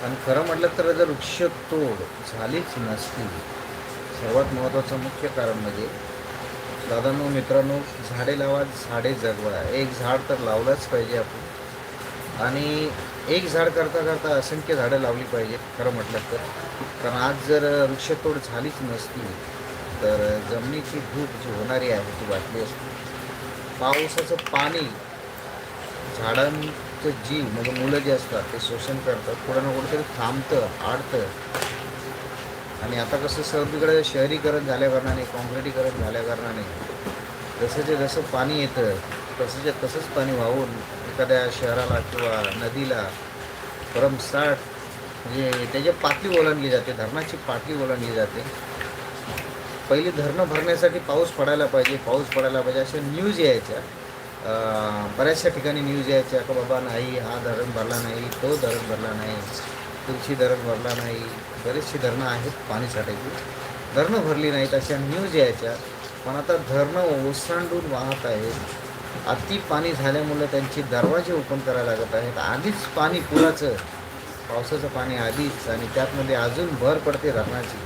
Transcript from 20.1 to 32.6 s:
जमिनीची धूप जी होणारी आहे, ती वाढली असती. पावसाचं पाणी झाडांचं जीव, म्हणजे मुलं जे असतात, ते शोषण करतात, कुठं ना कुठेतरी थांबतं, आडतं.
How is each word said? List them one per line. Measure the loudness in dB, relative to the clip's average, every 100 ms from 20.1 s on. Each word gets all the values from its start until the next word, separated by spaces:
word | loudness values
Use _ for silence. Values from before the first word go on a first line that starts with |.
| 4 4 2 0
जमिनीची | -2 -2 -4 -4 -6
धूप | -4 -4 -4
जी | -4 -6
होणारी | -4 0 0 2
आहे, | 2
ती | 0 -6 -2
वाढली | -2 -2 -4
असती. | -4 -6 -10 -10 -10 -10 -10 -8 -10 -10 -10 -2
पावसाचं | 2 4 2 -2 0 -2
पाणी | 0 2 2 0 -4 -6 -10 -12 -12 -12 -10 -10 -12 -10 -10 -10 -8 -4
झाडांचं | 0 4 4 2 -4 -6 -10 -4 -4
जीव, | -2 -4 -2
म्हणजे | -2 -2 -2
मुलं | 0 2 2
जे | 4
असतात, | 2 2 -4
ते | -4 -4
शोषण | -4 -4 -4 -2
करतात, | 0 0 -2 -4
कुठं | 0 0
ना | 2
कुठेतरी | 0 0 -2 -2 -2
थांबतं, | -2 0 2 2 2 -2 -2
आडतं. | -2 0 -2 -2 -6 -6 -4 -4 -4 -8 -8 -8 -8 -8 -8 -10 -10